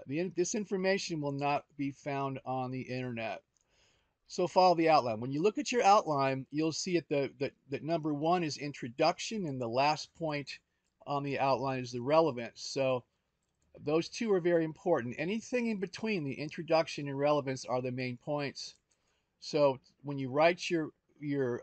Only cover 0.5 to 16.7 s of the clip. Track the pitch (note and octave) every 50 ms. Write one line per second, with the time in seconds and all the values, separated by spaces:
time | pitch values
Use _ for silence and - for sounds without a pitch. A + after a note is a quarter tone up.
0.5 | - A3 G#3 - G#3 F#3 F#3 F#3+ G3 F#3+ - - E3+ D#3 C#3+ C#3+ C#3 C#3 C#3+ C#3+
1.5 | D3 D3 - _ _ C#3+ C#3 C#3 C#3 - - D3 C#3 C#3 C#3 C3+ C3+ C3 - B2+
2.5 | B2+ C3 B2+ B2+ C3 C3 B2 - B2+ B2+ B2+ B2+ A#2+ A2+ A2+ A2 F#2+ E2+ _ _
3.5 | _ _ _ _ _ _ _ _ _ _ _ _ _ _ _ - - - F3+ E3+
4.5 | - F#3+ F#3 F#3 E3+ E3 E3 D#3+ D#3 C#3+ A#2+ A#2+ A2+ G#2+ A#2+ C3+ C#3 D3+ E3+ G#3+
5.5 | G#3 D4 C4 - B3 A#3+ - G3 G3+ A3 - D#3 D3+ C#3 C3+ C3+ C3+ C3 C3 -
6.5 | - D3 D#3 D#3+ D3 - - F#3+ F3+ E3 - - D3+ C#3+ C#3 A#2+ A#2 B2 C#3 B2+
7.5 | - _ _ C3 C3+ C3 B2+ D3+ E3+ E3 D3 D#3 D3 C#3+ D3+ E3 F3+ F3+ E3+ D3+
8.5 | B2+ - C#3 D3 C#3 - - B2 A#2+ - D#3 D#3+ F3+ - - - A#3 G#3+ F#3 D3+
9.5 | C3+ B2+ B2 A2+ A2+ B2+ C#3+ D3+ D#3 D3 - - _ - E3 D#3 D3 C#3+ C3+ -
10.5 | - - _ _ _ _ _ _ _ _ - - C#3+ C#3+ C#3 C#3 C3+ G2 B2+ C#3
11.5 | C3 A2+ C3 C3+ C3 B2+ B2+ A#2+ B2 B2 A#2+ C#3 D3+ E3 E3+ D#3 B2 B2 A#2 G#2
12.5 | - - - - - C#3 C3+ C3 B2+ B2 - _ _ _ _ _ _ _ _ _
13.5 | _ _ _ _ - - A2 C#3 D3+ D#3+ - - - - A#3+ A3 G3 F#3 D#3+ F3
14.5 | F3 E3 D#3+ D#3+ D#3+ - - F3+ E3 C#3 A#2 B2 - - D3+ F3 G#3+ A3+ - -
15.5 | B3+ B3 A#3 A#3 A3 F#3+ G3+ F3+ - - - A3 G#3+ F3+ D3 C#3 B2 - C#3+ D3+
16.5 | - - D#3+ D3+